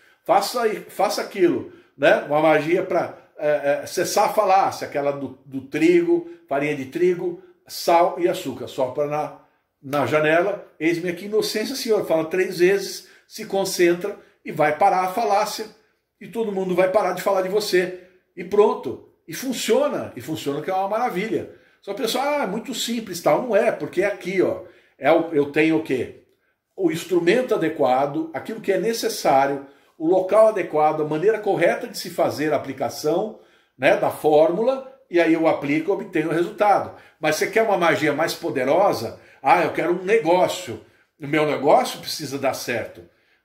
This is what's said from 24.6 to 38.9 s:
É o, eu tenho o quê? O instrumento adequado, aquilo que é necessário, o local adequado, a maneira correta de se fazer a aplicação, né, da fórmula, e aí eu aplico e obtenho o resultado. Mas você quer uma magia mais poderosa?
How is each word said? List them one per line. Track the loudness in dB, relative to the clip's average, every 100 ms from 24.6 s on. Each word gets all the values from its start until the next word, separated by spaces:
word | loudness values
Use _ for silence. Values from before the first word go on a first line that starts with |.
| -10 -20 _ -2
É | 2
o, | 4 2
eu | 0 0
tenho | 2 2 2
o |
quê? | 0 -4 -4 -10 _ _ _ _ _ -2
O | -2
instrumento | -2 -2 0 2 2 2
adequado, | 0 -2 0 2 2 0 -2 -6
aquilo | -8 -10 -6
que | -2
é | -2
necessário, | 0 -2 -4 -2 2 4 2 -2 -8 _ _ -4
o | 0
local | 2 4 4 4
adequado, | 4 -2 0 2 2
a |
maneira | -2 0 0 0
correta | 0 2 2 0 -4
de | -12
se | -8
fazer | -2 -2 0 -2
a | -2
aplicação, | -4 -6 -6 -4 -2 -2 -2 -8 _ _ _ -2
né, | 2 2
da | 0
fórmula, | 0 4 6 4 2 0 -2 -6 -18 -2
e | 2
aí | 4
eu | 4 2
aplico | 0 0 -2 0
e |
obtenho | -4 -4 -4 -2
o |
resultado. | 0 -2 0 2 2 0 -12 -20 _
Mas | -2 0
você | 0
quer | 2
uma | 2 2
magia | 2 2 0
mais | 0 -2
poderosa? | -4 -6 -2 2 4 2